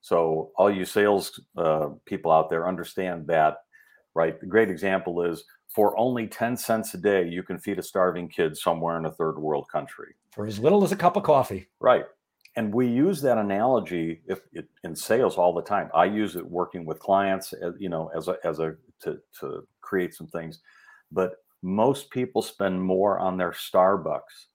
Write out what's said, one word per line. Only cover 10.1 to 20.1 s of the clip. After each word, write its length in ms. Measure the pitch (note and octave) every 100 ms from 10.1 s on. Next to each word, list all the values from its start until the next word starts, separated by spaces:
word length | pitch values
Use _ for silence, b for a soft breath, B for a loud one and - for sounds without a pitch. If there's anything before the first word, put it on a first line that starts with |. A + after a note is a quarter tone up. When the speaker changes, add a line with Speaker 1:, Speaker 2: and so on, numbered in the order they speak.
| _ _
Speaker 2:
For 160 | - G#2+
as 100 | G#2
little 260 | C3+ G3+
as 80 | F#3+
a 40 |
cup 200 | G3 F3
of 60 | G3
coffee. 460 | G3 C#3+ B2 F#2 - _
Speaker 1:
Right. 260 | - F#2+ - _ _ _ _
And 180 | - G#2+
we 140 | A2 B2+
use 340 | A#2+ E3+ E3
that 160 | C3+ A#2
analogy 880 | G2+ G2 B2 B2 F2+ F2 E2 D#2+
if, 140 | - F#2+ _
if, 140 | E2 - _
in 120 | F2+
sales 420 | D#2 - A2+ B2+ -
all 160 | F2+
the 80 | E2+
time. 300 | - G2+ D#2
I 120 | E2
use 300 | F#2 G#2+ G#2
it 80 | F2
working 400 | - F2 F2 F2+
with 140 | D#2+ D#2
clients, 540 | - G2 G2 F#2+ -
uh, 200 | - F2 F2
you 100 | G2
know, 220 | E2 D#2+ E2
as 100 | E2+
a, 80 | F2+
as 140 | E2 D#2
a, 200 | D#2+ D#2 _ _
to, 180 | - - _ -
to 260 | - F2 - _
create 340 | - F#2+ F2